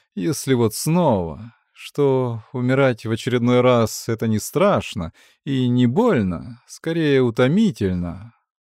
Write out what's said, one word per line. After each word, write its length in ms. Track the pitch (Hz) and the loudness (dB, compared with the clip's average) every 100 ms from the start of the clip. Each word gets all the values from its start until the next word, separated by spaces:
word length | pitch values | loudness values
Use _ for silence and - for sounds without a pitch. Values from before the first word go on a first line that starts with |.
| _ | _
если 380 | 208 170 143 - | -6 -4 -4 0
вот 220 | 123 110 | 2 2
снова, 800 | - 151 175 160 101 85 76 117 _ _ _ | 0 -2 2 2 0 -2 -8 -16 _ _ _
что 640 | - - 143 131 127 113 - | -12 -2 0 2 -2 -6 -10
умирать 520 | 127 123 135 135 117 | -4 0 2 2 0
в 60 | 110 | -4
очередной 500 | 113 131 120 120 123 | -4 -2 0 2 4
раз — 440 | 123 120 110 - - | 4 4 2 -2 -6
это 180 | 113 113 | -4 -2
не 120 | 107 | -2
страшно 760 | - 147 196 127 - 110 80 _ _ _ | -2 0 2 0 -2 -8 -10 _ _ _
и 240 | 147 135 123 | -6 -2 0
не 180 | 123 120 | 2 2
больно, 760 | 147 247 151 95 82 67 117 _ | 2 2 2 0 -4 -10 -18 _
скорее 560 | - 165 165 151 135 | -12 -6 -2 2 2
утомительно, 1120 | 123 113 127 185 220 - 98 90 87 92 113 _ _ _ | 2 2 2 2 2 0 -2 -2 -6 -10 -18 _ _ _